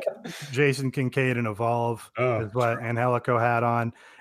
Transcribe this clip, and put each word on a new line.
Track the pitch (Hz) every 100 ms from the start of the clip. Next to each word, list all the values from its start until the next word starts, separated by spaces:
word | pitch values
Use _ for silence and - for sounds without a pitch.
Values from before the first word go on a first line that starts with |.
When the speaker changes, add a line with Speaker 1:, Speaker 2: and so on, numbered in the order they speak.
| - - - - 147
Speaker 1:
Jason | 127 147 135 135
Kincaid | 139 127 135 127 120
and | 113
Evolve | 107 117 117 117 113 - -
Speaker 2:
Oh, | 127 113
Speaker 1:
is | 107
what | 120 120 113
Speaker 2:
true. |
Speaker 1:
Angelico | 117 117 127 120 - 120
had | 117 117
on. | 120 117 117 - - -